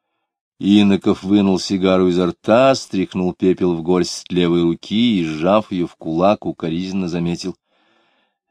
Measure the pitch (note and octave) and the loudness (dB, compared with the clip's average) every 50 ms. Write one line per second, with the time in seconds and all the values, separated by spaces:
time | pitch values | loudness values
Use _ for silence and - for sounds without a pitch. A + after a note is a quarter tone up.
0 | _ _ _ _ _ _ _ _ _ _ _ - - F#2+ G2+ G#2 G#2 G2+ G2 F2+ | _ _ _ _ _ _ _ _ _ _ _ -4 0 4 4 6 6 4 2 2
1 | - G#2+ F#2+ - F#2+ F#2+ G2+ G#2 G2+ G2 F#2+ F2 - - G2 F#2+ F2+ F#2+ F#2+ F#2 | 2 0 -2 -2 0 0 2 2 2 2 0 0 -2 -4 -4 -2 0 2 2 2
2 | F#2 F#2 F2 F2 F#2 F2 E2 - - - G#2+ A#2+ C3 C3+ C3+ - - - - F#2+ | 2 2 2 2 0 -2 -4 -4 -2 2 2 4 4 4 2 0 -4 -6 -6 -4
3 | F#2 - - G2 F2+ F#2 F2 - - F#2 F2+ - F#2+ F2+ E2+ E2 D#2+ E2 F2+ F2+ | -4 -4 -4 -4 -4 -4 -4 -2 0 0 0 0 0 -2 -2 -2 -2 -2 0 0
4 | F2 - - - - - F#2 F2+ F2+ E2+ E2+ E2+ E2+ E2+ E2+ - - - G2 G#2+ | 0 -2 -6 -10 -12 -6 -2 -2 0 0 0 0 0 0 -2 -4 -6 -6 -2 0
5 | A#2+ A#2+ A2 F#2+ E2+ D#2 D#2 D2+ D#2+ F2+ G2+ G#2+ G#2+ - G2+ F2+ E2+ D#2+ - _ | 0 0 0 0 -2 -4 -4 -2 0 2 2 2 0 -2 -4 -6 -6 -6 -8 _
6 | - E2 D#2+ D#2+ F2+ G2 G#2+ - - F2 D#2 - - E2+ E2 E2+ F#2 F#2+ F#2 G2 | -10 -6 -2 0 2 2 2 0 -4 -8 -8 -8 -6 -6 -6 -6 -6 -6 -6 -6
7 | F#2 E2+ D#2+ F2 E2+ E2+ F2 E2 - F#2 E2+ _ _ _ _ _ _ _ _ _ | -6 -4 -4 -4 -4 -4 -4 -6 -8 -10 -12 _ _ _ _ _ _ _ _ _
8 | _ _ _ _ _ _ _ _ _ _ | _ _ _ _ _ _ _ _ _ _